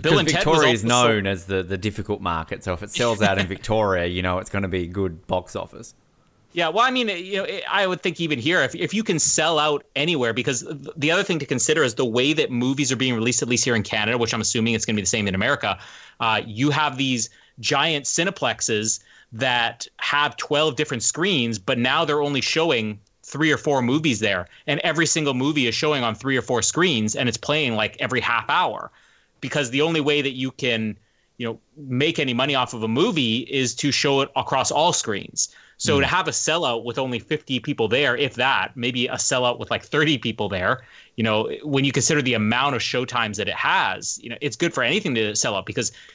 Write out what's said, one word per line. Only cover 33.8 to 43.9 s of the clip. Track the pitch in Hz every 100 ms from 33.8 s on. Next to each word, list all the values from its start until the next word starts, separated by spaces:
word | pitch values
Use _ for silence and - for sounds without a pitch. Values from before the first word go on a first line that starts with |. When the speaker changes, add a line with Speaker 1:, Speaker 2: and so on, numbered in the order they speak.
| 139
Speaker 1:
show | - 143 139
it | 139 131
across | - 131 -
all | 143 170
screens. | - 113 98 - - - - - -
So | - 143
Speaker 2:
Mm. |
Speaker 1:
to | 127
have | 180 156
a |
sellout | - 156 170 139 117
with | 120 135
only | 131 117
fifty | - 151 - 123
people | 147 139 107
there, | 127 139 123
if | 139 -
that, | 131 107 98 123
maybe | 120 123 123
a | 127
sellout | - 131 123 117
with, | 104
like, | 107
thirty | - 151 156 131
people | 117 110 101
there, | 92 98 127 - - - -
you |
know, | 110 107 113 -
when | 151 139 139
you |
consider | 139 - 147
the | 127
amount | 113 107 123 143 120
of |
showtimes | - 127 127 123 110 107
that | 101
it | -
has, | 151 185 110